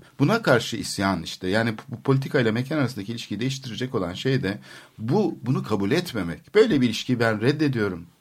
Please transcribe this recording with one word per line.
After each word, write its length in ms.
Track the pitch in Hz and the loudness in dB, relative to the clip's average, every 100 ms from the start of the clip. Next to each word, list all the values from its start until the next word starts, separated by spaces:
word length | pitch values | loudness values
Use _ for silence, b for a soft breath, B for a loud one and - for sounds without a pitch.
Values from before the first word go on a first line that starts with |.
| B - | B 0
Buna 220 | 143 226 | 2 2
karşı 360 | 220 123 - 110 | 4 4 2 -6
isyan 460 | 87 - 98 90 | -6 -2 0 0
işte. 240 | 82 - 92 | -4 -8 -2
Yani 260 | 104 117 110 - | 0 0 -4 -8
bu 140 | 113 | -8
politikayla 500 | - 135 135 143 117 | 0 0 2 2 2
mekan 260 | 110 135 160 | 2 -2 -2
arasındaki 340 | 123 101 98 | -2 -4 -8
ilişkiyi 280 | 117 - 101 | -8 -6 -4
değiştirecek 560 | 127 135 127 104 127 113 | -4 -4 -8 -6 -4 -2
olan 180 | 87 | -4
şey 300 | 92 131 131 | -4 0 0
de 140 | 92 101 B B B - | 0 -4 B B B -10
bu, 400 | 110 180 202 - | -2 0 0 -2
bunu 220 | 131 160 | -2 -2
kabul 280 | 190 104 98 | 0 -2 0
etmemek. 640 | 156 175 113 87 78 - 208 | 0 -2 -4 -6 -8 0 4
"Böyle 260 | 233 151 | 6 6
bir 40 | 123 | 2
ilişkiyi 340 | 107 - 123 | 0 -2 2
ben 220 | 117 107 | 2 2
reddediyorum." 640 | 117 151 156 117 104 87 85 _ | 2 2 2 2 0 -2 -10 _